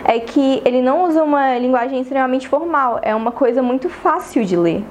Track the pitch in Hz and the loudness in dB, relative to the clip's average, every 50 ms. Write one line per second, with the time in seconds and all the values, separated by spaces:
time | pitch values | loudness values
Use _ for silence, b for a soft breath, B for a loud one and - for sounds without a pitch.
0 | B - 233 240 233 - - 285 269 269 269 - - 240 240 254 254 254 277 339 | B 0 0 0 -2 -2 0 2 2 2 2 2 2 2 2 2 2 2 2 2
1 | 370 349 311 320 311 294 294 285 277 269 254 240 247 254 262 240 233 262 269 254 | 2 2 2 2 2 2 2 2 2 2 0 0 0 0 0 0 0 -2 -4 -4
2 | 254 254 269 269 262 254 254 269 262 - - 294 339 339 320 285 269 247 226 - | -4 -2 -2 -2 0 0 0 -2 -2 0 -2 -2 0 0 0 0 0 0 -2 -2
3 | - - 214 220 226 240 233 - 277 233 240 262 254 247 254 269 262 349 - - | -2 -2 -2 -2 -2 -4 -2 0 0 2 2 2 0 0 0 -2 -4 -6 -6 -2
4 | - 349 311 370 - - - 294 220 180 185 175 170 170 160 208 208 - | 0 0 0 0 -4 -4 -2 -2 0 0 2 2 2 2 0 -2 -4 -2